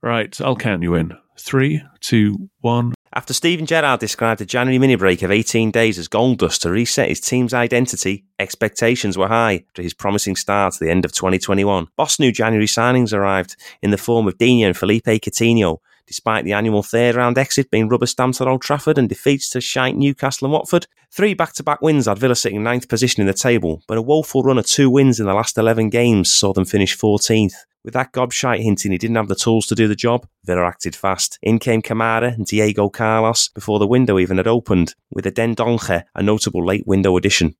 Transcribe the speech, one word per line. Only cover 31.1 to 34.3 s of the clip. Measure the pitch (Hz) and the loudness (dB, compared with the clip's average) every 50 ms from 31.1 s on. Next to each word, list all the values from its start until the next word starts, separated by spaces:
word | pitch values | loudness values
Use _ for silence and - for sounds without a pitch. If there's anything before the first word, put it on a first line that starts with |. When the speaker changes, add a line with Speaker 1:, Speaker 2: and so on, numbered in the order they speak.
| 95 - - - - - | -2 -2 -4 -8 -8 -6
Speaker 2:
In | - 104 110 113 | -2 0 0 0
came | - 131 117 110 | 0 0 -2 -2
Kamara | 107 - 113 110 113 113 113 113 117 123 120 | -2 -4 -4 -2 -2 0 0 0 -2 -2 -4
and | 110 107 | -4 -6
Diego | - - 107 107 107 101 98 101 101 | -4 0 2 2 2 2 0 0 -2
Carlos | - - 117 110 110 110 110 113 117 - - - | 0 -2 0 0 2 2 2 2 0 0 -2 -4
before | _ 107 - - 104 104 | _ -12 -6 -2 0 0
the | 104 | 2
window | 101 120 127 131 113 101 95 | 2 2 2 2 2 2 2
even | 92 90 | 2 2